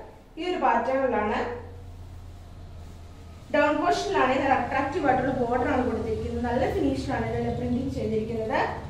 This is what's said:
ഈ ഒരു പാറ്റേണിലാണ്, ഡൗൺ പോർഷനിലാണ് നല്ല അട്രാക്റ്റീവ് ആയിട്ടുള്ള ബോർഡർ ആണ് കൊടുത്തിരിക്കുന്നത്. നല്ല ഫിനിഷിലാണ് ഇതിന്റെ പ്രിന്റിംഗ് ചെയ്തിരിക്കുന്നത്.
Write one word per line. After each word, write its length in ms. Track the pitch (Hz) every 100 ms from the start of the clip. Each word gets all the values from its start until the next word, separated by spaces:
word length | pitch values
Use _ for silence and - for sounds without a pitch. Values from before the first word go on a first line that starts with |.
| - - - -
ഈ 100 | 359
ഒരു 160 | 359
പാറ്റേണിലാണ്, 760 | 240 233 262 269 254 214 214 240 - - - - - - - - - - - - - - - - - - - - -
ഡൗൺ 260 | 294 294 302
പോർഷനിലാണ് 560 | 349 - - 254 254
നല്ല 200 | 277 277
അട്രാക്റ്റീവ് 540 | 254 240 269 294 359 285
ആയിട്ടുള്ള 260 | 262 262
ബോർഡർ 340 | 254 233 254 294
ആണ് 180 | 262 226
കൊടുത്തിരിക്കുന്നത്. 600 | 214 220 220 240 233 240
നല്ല 280 | 254 392
ഫിനിഷിലാണ് 520 | 370 277 269 277 233 226
ഇതിന്റെ 280 | 240 233 226
പ്രിന്റിംഗ് 400 | 247 240 277 226
ചെയ്തിരിക്കുന്നത്. 640 | 214 220 - 220 220 302 311 -